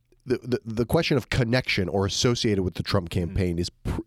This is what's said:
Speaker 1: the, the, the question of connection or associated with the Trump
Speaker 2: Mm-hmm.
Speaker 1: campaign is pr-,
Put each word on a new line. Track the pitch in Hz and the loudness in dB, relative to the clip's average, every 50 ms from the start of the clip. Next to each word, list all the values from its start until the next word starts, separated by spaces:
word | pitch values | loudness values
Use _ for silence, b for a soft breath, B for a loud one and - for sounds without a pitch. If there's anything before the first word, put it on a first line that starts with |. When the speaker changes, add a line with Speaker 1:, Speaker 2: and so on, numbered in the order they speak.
| _ _ _ _ _ | _ _ _ _ _
Speaker 1:
the, | 135 123 - - | -2 -2 -2 0
the, | 123 123 - - | -2 -2 -2 -2
the | 117 110 110 120 | -4 -2 -2 -2
question | - - 165 165 - 160 | 2 2 2 2 2 0
of | 127 - - | 0 0 0
connection | - - 123 113 120 127 - - - - 92 87 | 0 0 0 2 2 0 0 0 -2 -2 -2 0
or | - 101 98 | 0 0 0
associated | 98 - - - 127 120 - - 113 104 95 90 | 0 0 2 2 2 2 2 2 2 2 2 0
with | 92 - | -2 -2
the | - 82 | -4 -6
Trump | - - 101 87 82 | 0 0 0 0 0
Speaker 2:
Mm-hmm. | - 92 | -2 -2
Speaker 1:
campaign | 87 80 95 98 92 90 85 85 | -2 0 0 0 0 0 0 0
is | 87 - | -2 -4
pr-, | - _ - - - - - | -6 _ -6 -4 -4 -4 -6